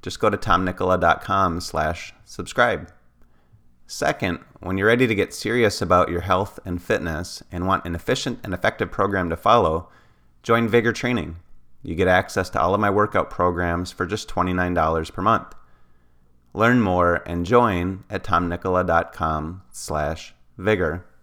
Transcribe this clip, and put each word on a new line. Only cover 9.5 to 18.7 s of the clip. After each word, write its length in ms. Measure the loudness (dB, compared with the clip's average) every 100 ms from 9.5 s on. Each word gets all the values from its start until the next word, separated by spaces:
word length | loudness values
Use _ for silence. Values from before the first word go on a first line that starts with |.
| 4 4 0 -6 -20 _ _ _ _
join 240 | 0 2 4
Vigor 260 | 2 2
Training. 440 | -2 -2 -4 -4 -12 -18 -20 -20 -16
You 100 | -8
get 140 | 0 4
access 420 | 4 2 -4 -2
to 100 | 0
all 140 | 0
of 60 | 2
my 100 | 2
workout 400 | 2 2 0 -2
programs 640 | 0 0 2 0 -2 -4
for 120 | -6
just 240 | -4 -4 -6
twenty-nine 460 | -2 0 0 0
dollars 340 | 2 2 0 -4
per 140 | -2
month. 320 | 0 0 -2 -20 -20 -20 -20 -20 _ _ _ _ _
Learn 280 | 0 2 4
more 420 | 2 2 2 2
and 220 | -2 -6 2
join 560 | 4 4 0 -4 -6 -8
at 140 | -10
tom 240 | -2 0 0
nicola 340 | -4 0